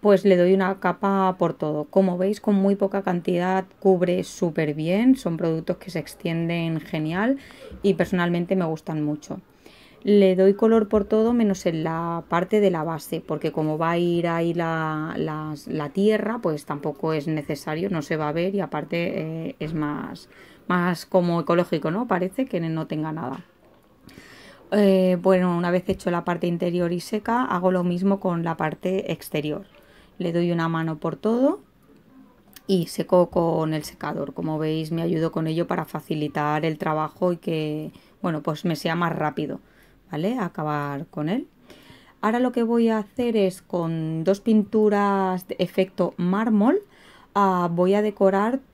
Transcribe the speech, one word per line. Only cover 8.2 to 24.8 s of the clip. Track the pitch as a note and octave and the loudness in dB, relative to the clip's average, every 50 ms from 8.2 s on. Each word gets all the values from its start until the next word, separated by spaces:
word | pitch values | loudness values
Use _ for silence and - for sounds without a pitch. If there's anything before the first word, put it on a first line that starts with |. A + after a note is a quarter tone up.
| F3 F3 F3 F3 F3 E3+ G3 | 2 2 2 0 0 0 0
me | F#3+ F3+ | 0 0
gustan | D#3+ D#3+ D#3+ - - D#3+ D#3 D3+ | -2 -4 -6 -6 -6 -4 -4 -2
mucho. | D3 D3+ D3+ - - - F#3 - _ _ _ _ - - - - - - - - | -2 -4 -6 -8 -12 -14 -14 -14 _ _ _ _ -20 -20 -20 -20 -20 -20 -8 0
Le | G3 G#3 G#3 G3 F#3+ F#3 | 4 6 8 8 6 6
doy | F3+ F#3+ G3 G3 | 6 6 4 6
color | G3+ A3+ A3+ A3+ A3+ G#3+ | 6 4 4 6 4 4
por | G3+ - G#3+ G3+ | 4 0 0 0
todo | G3+ - A3 A3 A#3 A#3+ | 2 2 2 2 2 2
menos | A#3+ A3+ G#3 F#3+ F#3 - | 2 2 2 0 0 -2
en | F3+ E3 D#3+ D#3 | -2 -2 -2 -4
la | E3 D#3+ E3 E3 E3+ E3+ E3+ D#3+ - | -4 -4 -4 -4 -4 -6 -6 -4 -2
parte | - E3+ F3+ F3+ - G#3+ | 0 0 0 2 2 4
de | G#3 F#3+ | 4 4
la | F3 D#3+ D3+ | 2 2 -2
base, | E3 E3 D3+ - - - D#3 | -4 -4 -6 -6 -8 -8 -8
porque | - - D#3+ D3+ - D#3+ | -6 -6 -6 -4 -4 -4
como | D3+ - D#3 D#3 D#3 D#3 | -2 0 -2 -2 0 0
va | E3 E3 E3+ | 0 0 0
a | E3+ | 2
ir | F3 F3 E3+ E3+ E3+ E3+ | 2 2 0 0 0 0
ahí | E3+ E3+ E3+ E3+ E3+ | 0 0 0 0 0
la, | F3 E3+ E3 D#3+ D#3+ D#3+ D#3 D#3 D#3 D#3 D#3+ - | -2 -2 -2 -2 -2 -2 -2 -4 -4 -6 -6 -4
las, | - D#3 D#3+ D#3 D#3 D#3 D#3 D3+ D3 - | -4 -4 -4 -4 -6 -6 -8 -8 -10 -8
la | - - D#3 D3 D3 | -8 -6 -6 -6 -4
tierra, | - G3 G3 G#3+ G#3+ G#3 G#3 G#3 A3+ B3 | -2 2 4 4 4 2 0 -4 -6 -2
pues | - F3+ D3+ D3 - | -2 -2 -4 -4 -4
tampoco | - D3+ C#3+ - D#3 C#3+ - - D#3+ D#3+ | -6 -8 -4 -4 -6 -6 -4 -4 -2 -2
es | D#3 C#3+ | -2 -2
necesario, | D#3+ D#3 D#3 D3 - D#3 C#3+ - - D#3 D#3+ F3 G3+ | -2 -4 -4 -4 -6 -8 -8 -6 -6 -4 -4 -2 -2
no | F#3+ D#3+ C#3+ | -2 -4 -2
se | - E3+ | -4 -4
va | D#3 D#3 D3 | -2 -2 -2
a | D3 | -2
ver | E3 F3 F#3 G3 | -2 -2 -2 -2
y | G3 | -2
aparte, | F3+ D3 - D3+ D3 D#3 - E3+ E3+ F3+ - - D#3 D#3+ D#3+ D#3+ D#3+ D#3+ | -4 -4 -4 -8 -6 -4 -4 -4 -2 -2 -4 -4 -6 -6 -6 -8 -8 -10
eh, | - _ | -8 _
es | D#3+ D3+ E3 | -8 -6 -4
más, | D#3 D3+ D3 D3 - - - - E3 - - - - - - - - - - | -4 -4 -4 -4 -6 -8 -10 -12 -14 -18 -20 -20 -20 -20 -20 -20 -20 -6 -2
más | F3+ F3+ F3 F3+ F3 E3 - | -2 0 0 0 -2 -4 -6
como | _ - F#3+ F3 F3 E3+ E3+ | _ 2 2 2 4 0 0
ecológico, | D#3+ - E3+ F3 F3 - - D#3+ E3+ D#3+ | 0 2 2 2 2 2 -2 -2 -2 -2
¿no? | D#3+ G#3 B3+ | -2 -2 -2
Parece | A#3+ G3+ F3+ F3+ F#3 - - C4 | -2 -2 -2 -2 -2 -2 -4 -6
que | C4+ - F3 | -2 -2 -4
no | E3 D#3+ D#3+ D#3+ D#3+ | -2 -2 -2 -4 -4
tenga | D#3+ E3 D#3 D#3 D#3+ | -4 -4 -4 -4 -4
nada. | D#3 D#3+ - B2 C3+ F3 - _ _ _ _ _ _ _ _ _ _ _ _ - - - - - - - - - - - - - | -6 -6 -6 -8 -8 -10 -12 _ _ _ _ _ _ _ _ _ _ _ _ -20 -20 -20 -20 -20 -20 -20 -20 -20 -20 -20 -10 -2
Eh, | - G#3 | 2 4